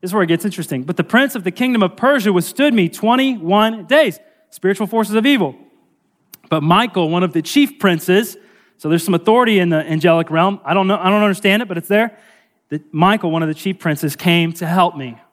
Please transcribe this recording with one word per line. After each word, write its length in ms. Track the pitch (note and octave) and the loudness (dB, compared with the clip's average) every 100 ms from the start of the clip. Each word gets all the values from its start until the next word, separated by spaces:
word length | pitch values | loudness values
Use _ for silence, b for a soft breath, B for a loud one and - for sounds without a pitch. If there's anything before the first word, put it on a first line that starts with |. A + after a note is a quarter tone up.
This 100 | F3+ | -4
is 40 | |
where 100 | G#3 | -2
it 20 | E3+ | 0
gets 180 | E3 | 0
interesting. 380 | G3+ F#3 D#3 C3+ | -2 -6 -8 -8
"But 140 | C3 F3+ | -6 -4
the 80 | |
prince 320 | - A#3 C#4 B3 | 0 0 0 -2
of 80 | |
the 80 | F#3 | -8
kingdom 280 | F3+ B3+ A#3+ | -4 -2 0
of 120 | F#3 - | 0 0
Persia 360 | B3+ C#4+ G#3 | 0 2 2
withstood 420 | F3+ E3+ - D4 | 0 -2 0 0
me 140 | A#3 E3+ | 2 0
twenty-one 960 | - G#3+ B3 C4+ A#3+ E3 G3+ A3 A3+ | -2 0 2 0 -2 0 2 2 -2
days." 340 | E3+ C#4+ C#4+ D#3 b b b | 0 2 2 -2 b b b
Spiritual 380 | - F#3 G3 G#3 | -6 -4 -2 -2
forces 260 | A3+ G#3+ | -2 0
of 100 | G#3+ | 0
evil. 300 | A3+ C#4 E3 B2 - _ _ _ _ _ _ - _ | 2 2 0 -6 -20 _ _ _ _ _ _ -20 _
"But 140 | D#3+ | -2
Michael, 440 | D3+ F3+ A#3+ F#3+ E3 | 2 2 2 -2 -2
one 140 | E3+ | 0
of 100 | F3+ | -2
the 100 | E3 | -2
chief 360 | D#3 - C#4+ - | -2 0 0 0
princes," 580 | G3+ E3+ - F#3 A3+ - b b b b | 0 0 2 0 0 -10 b b b b
so 100 | D#3 | -2
there's 160 | E3 | -2
some 100 | E3 | 0
authority 460 | E3+ F3 A3+ A#3+ G#3 | -2 2 2 4 2
in 80 | F3 | 2
the 200 | D#3+ D#3 | 0 -2
angelic 400 | D#3 F3 E3 E3 | 0 4 2 2
realm. 300 | D#3+ F#3 G3+ | 0 0 0
I 100 | - | -2
don't 140 | F3+ F#3+ | 0 0
know, 100 | G3 | 0
I 80 | F3+ | 0
don't 140 | G#3 | 2
understand 400 | G#3 F#3+ G3+ G3+ | 2 0 0 0
it, 60 | A#3 | -2
but 100 | E3+ | -8
it's 100 | - | 0
there, 300 | G3+ A3+ A3 b b b b _ | 0 0 -6 b b b b _
that 240 | D3 _ | -12 _
Michael, 380 | D3+ F3+ G#3+ F3 | 0 2 2 0
one 120 | D#3+ | -2
of 60 | D#3+ | -2
the 60 | |
chief 240 | D3+ G3 F#3 | -4 -6 -6
princes, 380 | E3+ D3 D#3 C#3 | -4 -4 -4 -4
came 360 | F3+ E3+ E3 | 0 0 0
to 120 | E3 E3 | -4 -4
help 300 | F3+ F3+ D3+ | 0 0 -2
me. 220 | C3 A#2 _ | -14 -14 _